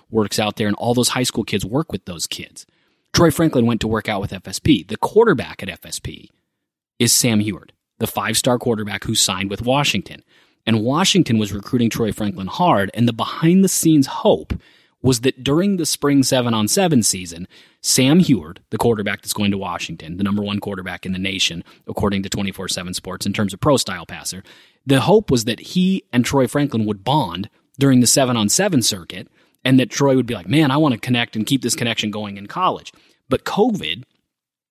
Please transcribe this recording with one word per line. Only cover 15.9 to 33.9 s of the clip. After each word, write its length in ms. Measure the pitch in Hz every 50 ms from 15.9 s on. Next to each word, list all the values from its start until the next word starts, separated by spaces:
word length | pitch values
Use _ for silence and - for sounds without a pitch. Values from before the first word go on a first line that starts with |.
| - - - 143 143 139
seven-on-seven 800 | 131 - 135 127 120 120 113 110 107 107 - 202 190 175 156 120
season, 460 | 104 - - 92 90 85 85 87 92 - _ - - _ _ _
Sam 380 | - - - - 131 131 156 190
Huard, 420 | 170 - 135 98 90 85 90 - _ -
the 80 | - 107
quarterback 420 | - 120 113 107 101 104 98 -
that's 140 | - - -
going 160 | 107 104 101
to 80 | 101 95
Washington, 580 | 95 90 87 85 - - 82 - 85 80 87
the 80 | 90 98
number 180 | 101 101 104
one 160 | 101 101 101 101
quarterback 460 | - 104 101 92 90 92 90 - -
in 80 | 95
the 60 | 92 92
nation, 460 | 95 95 98 92 - - 85 85 - _ - _ _
according 360 | - 104 - 107 101 101 98
to 80 | 95 98
twenty-four 380 | - 104 101 98 92 - 95 90
seven 260 | - 92 90 90 92
Sports 320 | - - 92 90 - -
in 80 | 101 98
terms 180 | - 107 95
of 80 | 98 -
pro-style 460 | - 156 139 117 - - 92 87 82
passer, 360 | - 90 78 73 - - 92 - - - - _ _ _ _ -
the 160 | 131 135 135
hope 280 | 120 156 196 226 214 -
was 140 | 135 120 107
that 160 | 117 110 -
he 420 | - - - 180 185 185 190 185 - - -
and 100 | 123 120
Troy 220 | - 147 139 127
Franklin 400 | 113 - 147 147 135 127 113 107
would 180 | 104 104 95 -
bond 460 | 127 143 156 120 87 85 92 101 - _ _ _ _ _ -
during 220 | 139 135 131 123
the 60 | 120
seven-on-seven 760 | 110 - 147 135 123 127 117 104 101 - - 190 208 170 131
circuit, 480 | 107 - 110 98 85 - - 92 - _ _ _ _ _ _ _ -
and 140 | 127 131 127
that 120 | 123 107
Troy 260 | - - 143 139 131
would 100 | 131 120
be 80 | 113 117
like, 140 | 95 85 90
"Man, 220 | 127 151 - 160
I 60 | 135 147
want 160 | 160 143 120
to 60 | 104
connect 360 | - 123 123 120 117 - -
and 100 | 113 104
keep 160 | - 139 127
this 140 | 120 117 -
connection 340 | - 120 117 113 - - 107
going 280 | 101 107 107 101 101 101
in 80 | 101
college." 440 | 101 - 170 185 170 113 85 - - - _ _ _ _ _ _ -
But 160 | 135 - -
covid 580 | - - 190 220 254 214 135 76 78